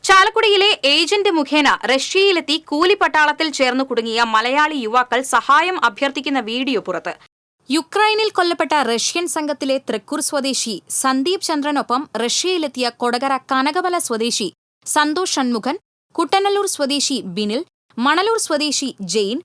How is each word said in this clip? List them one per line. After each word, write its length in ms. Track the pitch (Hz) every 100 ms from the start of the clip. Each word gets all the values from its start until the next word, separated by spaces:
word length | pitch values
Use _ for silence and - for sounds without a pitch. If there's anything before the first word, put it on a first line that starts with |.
ചാലക്കുടിയിലെ 640 | - 381 392 427 440 403 403 415 269
ഏജന്റ് 380 | 294 339 415 403 339
മുഖേന 320 | 277 302 277 185 -
റഷ്യയിലെത്തി 640 | 262 269 381 392 349 - 311 -
കൂലിപ്പട്ടാളത്തിൽ 800 | 294 349 403 339 311 302 294 320 -
ചേർന്ന് 280 | 254 254 269
കുടുങ്ങിയ 320 | 233 226 226 233
മലയാളി 420 | 220 233 277 302 302
യുവാക്കൾ 360 | 220 240 247 240 262
സഹായം 420 | 240 - 269 339 370 233
അഭ്യർത്ഥിക്കുന്ന 520 | - 277 277 285 269 220
വീഡിയോ 320 | 233 262 240 -
പുറത്ത്. 260 | 170 175 - _ _ _ _ _
യുക്രൈനിൽ 600 | 285 320 403 427 427 440 392
കൊല്ലപ്പെട്ട 380 | 349 349 311 302 240
റഷ്യൻ 360 | 233 - 339 339
സംഘത്തിലെ 420 | 330 302 294 269 269 -
തൃക്കൂർ 320 | 220 - 302 -
സ്വദേശി 460 | 294 269 247 233 190 _ -
സന്ദീപ് 460 | 269 262 269 392 -
ചന്ദ്രനൊപ്പം 540 | 311 285 285 - 247 302 214
റഷ്യയിലെത്തിയ 640 | 233 - 349 370 302 254 240 -
കൊടകര 360 | 240 240 269 262 -
കനകമല 480 | 269 269 330 359 349 339
സ്വദേശി 420 | 226 233 240 190 _ _ _ -
സന്തോഷ് 500 | 302 302 311 359 -
ഷൺമുഖൻ, 400 | 254 240 254 339 _ _ _
കുട്ടനല്ലൂർ 520 | - 330 392 392 403 392 -
സ്വദേശി 420 | 277 285 - 262 185 175
ബിനിൽ, 260 | 208 226 359 _ _ - 254
മണലൂർ 340 | 320 403 453 -
സ്വദേശി 440 | 302 302 254 262 - 190
ജെയിൻ 240 | 196 196 254